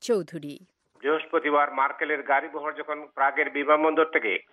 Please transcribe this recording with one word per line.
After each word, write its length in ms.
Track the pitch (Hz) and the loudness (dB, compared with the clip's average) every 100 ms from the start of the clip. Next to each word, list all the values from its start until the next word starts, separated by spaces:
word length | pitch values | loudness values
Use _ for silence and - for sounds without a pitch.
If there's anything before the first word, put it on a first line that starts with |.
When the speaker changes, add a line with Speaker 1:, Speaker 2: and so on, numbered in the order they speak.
Speaker 1:
চৌধুরী। 580 | - 214 165 165 147 143 185 _ _ _ | -2 -2 -2 -10 -12 -14 _ _ _ _
Speaker 2:
বৃহস্পতিবার 720 | 139 156 - 165 151 147 143 | -2 -2 0 0 2 2 2
মার্কেলের 500 | 135 139 139 151 147 | 2 -2 -2 -4 -4
গাড়িবহর 500 | 139 139 156 151 151 | 0 0 0 -8 -8
যখন 340 | 147 147 151 151 - | -10 -8 -10 -10 -2
প্রাগের 340 | 139 147 139 | 0 0 -2
বিমানবন্দর 560 | 139 143 151 156 156 156 | -2 2 4 4 2 2
থেকে 340 | 165 110 90 - | 2 0 -4 -6